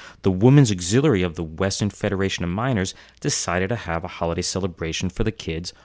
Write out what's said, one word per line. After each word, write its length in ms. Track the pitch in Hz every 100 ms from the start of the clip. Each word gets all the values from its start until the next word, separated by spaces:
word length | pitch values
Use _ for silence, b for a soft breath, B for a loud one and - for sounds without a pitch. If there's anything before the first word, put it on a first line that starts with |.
| B B
the 80 | 98
Women's 400 | 92 117 143 127
Auxiliary 540 | 95 87 113 151 104
of 100 | 90
the 80 | 80
Western 480 | 82 80 95 - 104
Federation 540 | - 104 95 95 -
of 60 | 87
Miners 440 | 92 127 117 95 B B B
decided 520 | 147 - - 87 95
to 40 |
have 300 | 117 87 82
a 20 | 90
holiday 340 | - 85 85
celebration 680 | 87 95 92 82 82 80 92
for 140 | -
the 80 | 110
kids 400 | - - 82 90 b